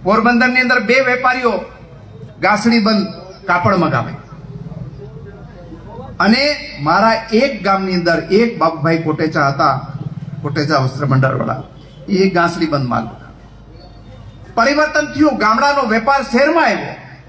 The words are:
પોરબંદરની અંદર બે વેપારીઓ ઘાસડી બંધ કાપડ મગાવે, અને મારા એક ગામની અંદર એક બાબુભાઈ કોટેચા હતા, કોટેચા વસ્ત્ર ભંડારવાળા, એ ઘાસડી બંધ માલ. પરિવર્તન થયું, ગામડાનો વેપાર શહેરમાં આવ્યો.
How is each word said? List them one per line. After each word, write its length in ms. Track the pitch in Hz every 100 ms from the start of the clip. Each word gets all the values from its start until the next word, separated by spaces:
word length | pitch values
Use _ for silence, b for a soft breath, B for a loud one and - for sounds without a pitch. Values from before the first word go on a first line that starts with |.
પોરબંદરની 600 | 175 220 226 240 254 254 247
અંદર 140 | 247 208
બે 80 | 262
વેપારીઓ 500 | 254 254 254 254 247 202 - - - - - - - -
ઘાસડી 420 | 180 208 233 233
બંધ 220 | 208 214 170 - - - -
કાપડ 300 | 175 220 185
મગાવે, 360 | 156 127 113 - - - - - - - - - 403 427 415 392 - 349 - - - - 262 -
અને 240 | 190 247 285 285 - -
મારા 340 | 147 180 220 220 - 220
એક 120 | 277 220
ગામની 340 | 190 196 190 180
અંદર 200 | 165 160 -
એક 180 | 196 233 160
બાબુભાઈ 460 | 160 156 151 165
કોટેચા 440 | 160 147 160 160 139
હતા, 260 | 139 147 135 - - - - - -
કોટેચા 380 | 147 156 143 147
વસ્ત્ર 240 | 131 - 135
ભંડારવાળા, 560 | 131 131 131 - - - - - - -
એ 100 | 185 190
ઘાસડી 420 | 175 170 170 156
બંધ 160 | 143 127
માલ. 160 | 117 113 - - - - - - - - - - - - - - -
પરિવર્તન 520 | 240 294 302 302 302
થયું, 220 | 269 294 202
ગામડાનો 440 | 208 233 285 285 240
વેપાર 340 | 220 233 277
શહેરમાં 440 | 247 233 285 330 269
આવ્યો. 280 | 196 - - - -